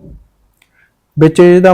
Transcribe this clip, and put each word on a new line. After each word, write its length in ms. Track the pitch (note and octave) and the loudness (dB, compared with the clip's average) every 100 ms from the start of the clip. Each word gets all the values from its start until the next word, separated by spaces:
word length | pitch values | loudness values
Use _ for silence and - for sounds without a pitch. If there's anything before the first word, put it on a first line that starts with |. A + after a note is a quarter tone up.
| D#2 - _ _ _ _ _ _ _ _ _ - | -20 -20 _ _ _ _ _ _ _ _ _ -4
Which 160 | D#3 D#3+ | -4 0
is 180 | F3 F3+ | 0 2
the 100 | F#3 | 0